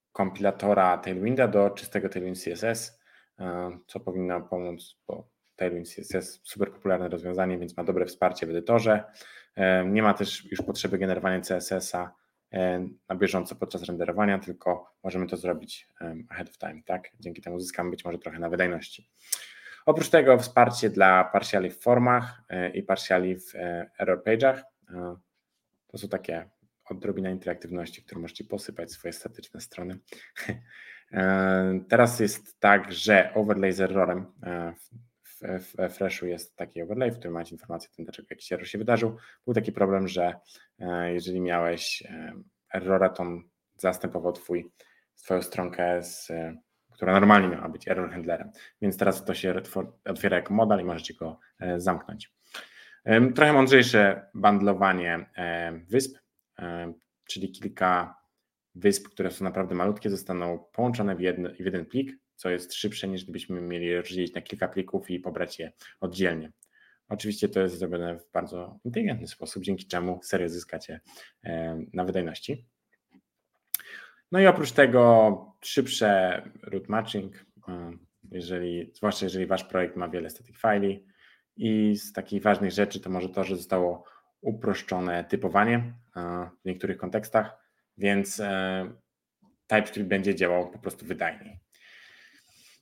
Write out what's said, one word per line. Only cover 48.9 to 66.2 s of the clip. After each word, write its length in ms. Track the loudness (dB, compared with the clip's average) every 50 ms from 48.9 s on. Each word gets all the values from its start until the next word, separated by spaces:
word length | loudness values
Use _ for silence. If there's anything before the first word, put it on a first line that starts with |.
| 0
teraz 280 | 2 2 2 2 0 -4
to 80 | -6 -6
się 200 | -2 -2 -2 -2
otwor-, 380 | -2 -6 -6 -6 -6 -6 -8 -10 _ -10
otwiera 320 | -8 -6 -2 0 2 2
jako 160 | 0 0 0 2
modal 280 | 2 4 4 4 2
i 20 | 0
możecie 300 | -4 -6 -6 -8 -12 -12
go, 260 | -10 -10 -10 -10 -14 _ _ _ -10
e, 200 | -6 -4 -4 -2
zamknąć. 540 | 0 -2 -2 -2 -4 -12 -16 -16 -16 _ _ _ _ _ -18 -18 -18 -18 -20 -20 -20 -20 -20 _ 2
Em, 300 | 4 6 6 6 6 6
trochę 200 | 6 6 8 8
mądrzejsze 760 | 6 8 10 8 8 8 8 6 8 8 8 6 2 -6 -14 -8
bundlowanie, 960 | 4 4 6 6 6 4 4 4 4 4 4 4 2 0 -2 -4 -4 -6 _ -10
e, 340 | -8 -6 -4 -4 -4 -6 -6 -8 -10 -10 0
wysp, 280 | 0 0 0 0 -10 -16 _ _ _ _ _ _ _ -12
e, 340 | -10 -10 -8 -8 -10 -10 -12 _ _ _ _ _ _
czyli 260 | -14 -10 -10 -10 -10
kilka 640 | -10 -10 -12 -10 -4 0 2 2 2 2 0 -4 -10 _ _ _ _ _ _ _ _ _ _ _ _
wysp, 340 | 2 2 2 2 2 -4 -10
które 220 | _ -6 -4 -4
są 120 | -4 -4 -6
naprawdę 320 | -4 -2 -2 -2 -2 -2
malutkie, 340 | 0 0 0 -2 -2 -4 -4
zostaną 500 | -4 -4 -6 -6 -6 -4 -4 -4 -6 -6 -8 _ -4
połączone 420 | -2 -2 -2 0 -2 -2 -2 -2
w 60 | 0
jedno-, 280 | 0 -2 -2 -2 -6 -8
w 160 | -8 -6 -6
jeden 200 | -4 -4 -4 -8
plik, 340 | -4 -4 -4 -4 -4 -8 _ _ _ _
co 140 | _ -4 -4
jest 240 | -4 -4 -4 -8 -10
szybsze, 340 | -6 -6 -6 -6 -6 -8
niż 160 | -6 -6 -8 -10
gdybyśmy 380 | -10 -12 -12 -10 -8 -8 -8
mieli 340 | -6 -6 -6 -4 -2 -2 -2
rozdzielić 380 | -2 -4 -4 -4 -4 -4 -4 -6
na 80 | -10
kilka 260 | -12 -10 -6 -6 -6
plików 420 | -4 -4 -6 -6 -4 -6 -6 -6 -4
i 100 | -8 -8
pobrać 400 | -6 -8 -6 -6 -6 -8 -8 -12
je 120 | -14 -14 _ _ -20 -20 -16 -10
oddzielnie. 520 | -10 -8 -4 0